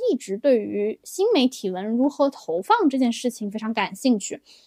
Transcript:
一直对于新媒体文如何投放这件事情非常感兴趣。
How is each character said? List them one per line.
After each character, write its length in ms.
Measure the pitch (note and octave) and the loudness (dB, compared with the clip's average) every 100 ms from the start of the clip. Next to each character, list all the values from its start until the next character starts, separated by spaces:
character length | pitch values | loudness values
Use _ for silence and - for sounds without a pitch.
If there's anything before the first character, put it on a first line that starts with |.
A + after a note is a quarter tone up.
| A#4+ | -2
一 40 | C#4+ | -2
直 200 | - G3+ | -4 -2
对 220 | C#4+ A#3+ | 2 2
于 420 | G3+ G#3 G#3 - | 2 -2 -4 -4
新 280 | - - G#4 | -8 -2 2
媒 160 | F#4 B3+ | 4 2
体 220 | - F#3+ | 0 -6
文 180 | F#3 G#3 A#3 | -4 -2 0
如 140 | C#4 | 2
何 200 | - C#4 | 2 0
投 320 | - - E3+ | -2 -4 -2
放 280 | - A#4 D#4+ | 2 4 4
这 80 | C4 | 2
件 160 | B3 | 0
事 160 | A3+ B3 | 0 -4
情 220 | - G#3 | -4 -8
非 80 | G#3+ | -6
常 140 | A3 | -4
感 220 | A3+ F3+ G3 | -4 -4 0
兴 220 | C4 G#3+ | 2 2
趣。 240 | - - _ - | -2 -12 _ -20